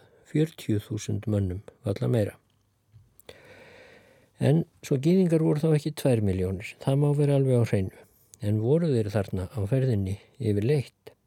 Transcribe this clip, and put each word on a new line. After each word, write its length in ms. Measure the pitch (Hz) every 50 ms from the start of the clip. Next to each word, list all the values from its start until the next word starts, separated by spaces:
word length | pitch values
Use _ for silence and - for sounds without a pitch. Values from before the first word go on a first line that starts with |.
| - _ _ _ _ -
fjörutíu 520 | - 151 156 156 - - - - 113 101 -
þúsund 440 | - 101 101 - - 107 101 101 -
mönnum, 360 | 104 101 98 92 90 95 - - - _ -
varla 260 | - 101 - 127 123
meira. 240 | 123 117 104 98 - - _ _ _ _ _ _ _ _ _ _ _ - _ _ _ _ - - - - - - - - - - - - - - - - _ _ _ _ _ _ _ -
En 240 | - 123 143 165 160 - _ _ -
svo 140 | - 147 131
gyðingar 440 | 131 160 180 190 190 170 165 160 160
voru 160 | 165 156 151
þá 160 | 147 160 156
ekki 200 | 151 - 156 151 -
tvær 220 | - 143 127 113 104
milljónir, 520 | 98 92 92 92 92 98 90 98 - - -
það 200 | - - 135 139
má 80 | 147 147 143
vera 240 | 143 147 143 143 139
alveg 200 | 135 135 127 120
á 40 | 117 -
hreinu. 380 | - 104 92 92 - - - _ _ _ _ _ - -
En 220 | - 104 104 107 107
voru 240 | 117 143 165 175 165
þeir 220 | 139 117 107 110
þarna 380 | 101 110 98 - - 95 92 -
á 80 | - - 101 101
ferðinni 520 | 127 135 131 131 120 101 98 95 95 - - _ _ -
yfirleitt? 720 | - 107 104 101 101 117 151 147 123 - - _ - - - _ _